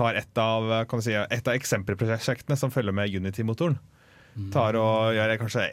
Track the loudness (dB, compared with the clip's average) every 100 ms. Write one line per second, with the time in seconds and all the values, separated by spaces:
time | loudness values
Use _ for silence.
0 | 2 0 -2 0 2 2 0 0 0 -2
1 | 0 0 0 -2 -2 -2 0 -2 -2 -2
2 | -2 0 -2 -4 -2 -2 0 0 0 0
3 | -2 -2 -4 -4 -4 0 0 -2 -6 _
4 | -20 -20 -16 -12 -4 2 2 4 2 4
5 | 2 2 2 0 -2 -2 0